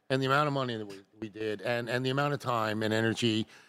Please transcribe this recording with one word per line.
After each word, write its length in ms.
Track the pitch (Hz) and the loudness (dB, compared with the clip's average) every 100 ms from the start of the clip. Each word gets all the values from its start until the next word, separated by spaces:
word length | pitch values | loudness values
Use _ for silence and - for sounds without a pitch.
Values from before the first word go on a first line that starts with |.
| - | -4
and 120 | 135 | 0
the 40 | 131 | 2
amount 220 | 143 151 | 2 2
of 60 | |
money 220 | 139 127 110 | 0 -2 -4
that 100 | 101 | -8
we, 100 | 98 98 110 | -12 -18 -12
we 100 | 110 | -10
did 320 | 107 110 101 | -6 -4 -2
and, 280 | 110 120 117 | -2 -2 0
and 160 | 123 131 | -2 0
the 40 | |
amount 240 | 139 147 | 0 0
of 60 | 143 | -2
time 440 | 127 117 110 107 | -2 0 0 0
and 100 | 107 | 2
energy 520 | 110 113 104 117 110 110 - | 2 2 2 2 2 -2 -8